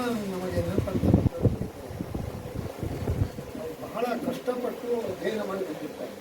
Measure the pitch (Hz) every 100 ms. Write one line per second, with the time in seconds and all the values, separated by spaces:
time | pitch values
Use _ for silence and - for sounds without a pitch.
0 | 247 220 202 185 185 175 170 190 - -
1 | - - - - - - - - - -
2 | - - - - - - - - - -
3 | - - - - - - - - 262 202
4 | 240 226 247 240 - 247 240 - 240 240
5 | 202 185 202 214 196 190 175 156 147 -
6 | - -